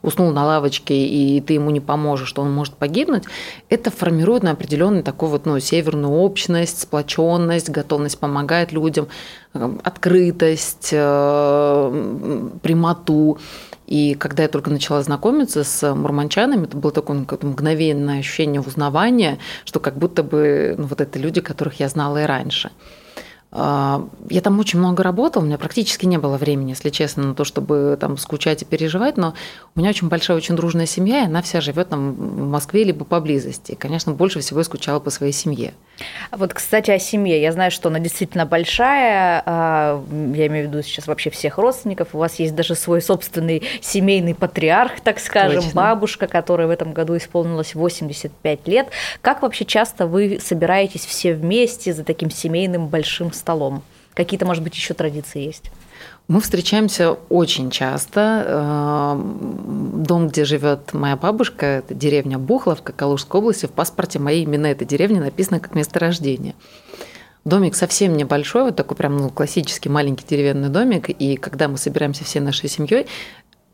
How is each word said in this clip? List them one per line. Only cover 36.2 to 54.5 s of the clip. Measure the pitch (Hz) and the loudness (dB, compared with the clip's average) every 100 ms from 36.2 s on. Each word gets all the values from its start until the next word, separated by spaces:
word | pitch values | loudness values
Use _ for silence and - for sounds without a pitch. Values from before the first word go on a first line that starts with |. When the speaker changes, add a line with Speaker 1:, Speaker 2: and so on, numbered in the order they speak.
| - | -10
Speaker 2:
А | 208 | -4
вот, | 190 | -4
кстати, | - - 214 208 | -4 0 2 4
о | 190 | 2
семье. | - 208 196 156 | 2 0 2 4
Я | 156 | 2
знаю, | 165 185 | 2 0
что | - 170 | 0 -2
она | 160 | 0
действительно | 165 - 170 175 160 | -2 -4 -4 -2 2
большая, | 165 170 - 254 277 240 196 180 170 | 2 2 2 4 4 4 4 4 2
а, | - 170 165 156 151 143 139 151 147 | 0 0 2 2 2 0 -4 -4 -2
я | 147 151 | 0 0
имею | 151 147 | 0 -2
в | |
виду | 147 | -4
сейчас | 147 - 151 | -6 -8 -4
вообще | 147 156 | -4 -4
всех | - 147 185 | -2 -4 2
родственников. | 233 254 208 185 165 | 0 0 -4 -4 -4
У | 156 | -2
вас | 165 - | -2 0
есть | 160 | -2
даже | 156 160 | 0 -2
свой | 165 - 170 | -2 0 0
собственный | 170 185 - 165 165 160 220 233 | 2 0 0 -4 0 -2 -4 -8
семейный | - 202 190 196 170 | -4 2 4 4 2
патриарх, | - 180 190 160 185 247 - | -2 -2 0 4 4 4 0
так | 240 - | -2 -2
скажем, | - 208 190 151 | 0 2 4 4
Speaker 1:
Точно. | 165 175 | 2 2
Speaker 2:
бабушка, | 208 220 214 - - | 4 4 0 -2 -2
которой | 175 170 175 165 | 0 2 2 2
в | |
этом | 170 165 | 0 -2
году | 156 160 170 | -2 -2 -2
исполнилось | - 175 170 165 156 | 0 -2 0 -2 -4
восемьдесят | 156 170 - 151 143 147 | -2 -2 -2 -8 -8 -12
пять | - - 143 - | -6 -4 -2 2
лет. | 226 262 - - - | 2 0 -6 -10 -2
Как | - - | 0 2
вообще | - - 220 | -2 -2 0
часто | - 226 - 170 | 2 0 0 0
вы | 185 202 - | 2 2 -2
собираетесь | - 165 170 190 196 175 | -2 0 2 4 2 -2
все | - - 180 | -8 -2 0
вместе | 160 165 226 233 - 185 | 0 2 2 2 0 -6
за | 156 | -4
таким | 156 156 160 | -4 -2 -2
семейным | - 170 165 190 175 156 | -4 -2 0 0 -2 0
большим | 160 151 - 170 | -2 -2 -2 -4
столом? | - - 160 139 139 - - _ | -6 -4 -2 -2 -4 -10 -20 _
Какие-то, | - 170 190 | -4 -2 0
может | 185 | -2